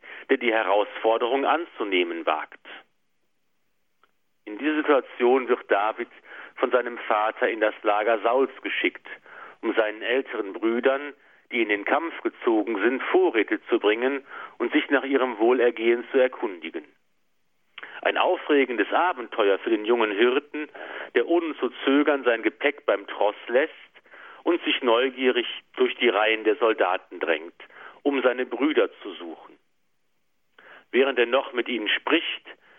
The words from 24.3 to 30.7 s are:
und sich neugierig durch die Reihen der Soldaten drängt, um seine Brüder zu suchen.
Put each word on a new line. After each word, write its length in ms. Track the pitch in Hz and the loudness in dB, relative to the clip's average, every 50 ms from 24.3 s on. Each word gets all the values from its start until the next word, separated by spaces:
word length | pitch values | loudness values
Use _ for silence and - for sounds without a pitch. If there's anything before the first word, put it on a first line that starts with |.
| - - - | -20 -6 -2
und 200 | 160 175 165 - | -2 -2 0 0
sich 180 | 156 - - | -2 -2 0
neugierig 640 | 139 120 113 120 131 135 127 127 131 127 117 120 113 - - - - _ - | 2 2 4 4 2 0 -2 0 2 2 2 2 -2 -4 -8 -14 -16 _ -2
durch 180 | - 127 120 - | 0 0 0 2
die 100 | - 123 | 2 2
Reihen 380 | 113 95 101 107 110 110 110 107 | 2 4 4 2 2 2 2 2
der 100 | 107 104 | 0 2
Soldaten 640 | - 120 110 107 95 98 90 92 95 - _ 92 85 | 4 2 2 2 2 2 0 0 -2 -4 _ -10 -4
drängt, 420 | - 85 82 76 82 - - - - - - - - - - - - | -2 -2 -2 -2 -4 -10 -18 -20 -20 -20 -20 -20 -20 -20 -14 -4 -2
um 180 | 143 139 131 | 0 2 2
seine 240 | 120 123 120 127 127 | 2 2 2 0 -2
Brüder 440 | 120 120 120 135 156 135 117 98 - - - - | -4 -2 0 0 2 2 2 2 2 -2 -8 -14
zu 100 | 104 85 | -14 -12
suchen. 400 | - 87 82 80 - - - - _ _ _ _ _ _ _ _ _ _ _ _ _ _ _ _ _ _ _ _ - - - | -12 -14 -14 -14 -16 -18 -20 -20 _ _ _ _ _ _ _ _ _ _ _ _ _ _ _ _ _ _ _ _ -20 -20 -20